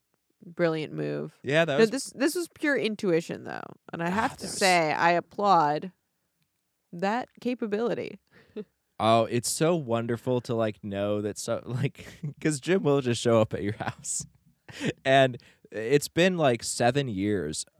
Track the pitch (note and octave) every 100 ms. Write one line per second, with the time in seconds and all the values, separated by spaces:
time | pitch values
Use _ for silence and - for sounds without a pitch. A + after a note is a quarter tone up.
0 | _ _ _ _ - E3+ E3+ D#3+ D3+ D#3
1 | D3 D3 D3+ - A#2+ D3+ E3 C#3+ A3+ B3+
2 | - - D#4 F4+ E4 - D4+ C4+ F#3+ G#3+
3 | G3+ E3 E3+ - B2 A#1 G1+ - - E3+
4 | E3+ F#3+ B3 - G3+ - F#3+ F3+ D#3 -
5 | E3+ F3 - - G3+ F3 D3 D3+ F#3 -
6 | _ _ _ _ _ _ _ _ _ F3
7 | F#3+ A#3 - _ A#3 B3 A3+ G3+ A#3 D#3+
8 | F#2 G3 _ _ _ - G#3 _ _ -
9 | G#2+ A#2 A2+ A#2+ - - D#3+ F3 C3 A#2
10 | A#2 A#2 - B2 - A#2 A2 G#2+ G#2+ G2
11 | G2+ G#2 G#2 G2 - A2+ F#2 B2 - -
12 | - - D3+ - D#3+ D3 D#3 F#3 D3+ C#3+
13 | B2+ A#2 A#2+ A#2 G#2+ - G2 A2+ - -
14 | - - - _ _ _ - - C#4 -
15 | C3+ C3+ C3+ A#2+ - _ - G#2 A2+ C#3+
16 | - - F#3 F3+ D3 A#2+ - - A#2+ C3+
17 | C3+ F#2+ G#2 G2+ D2+ D#2 - _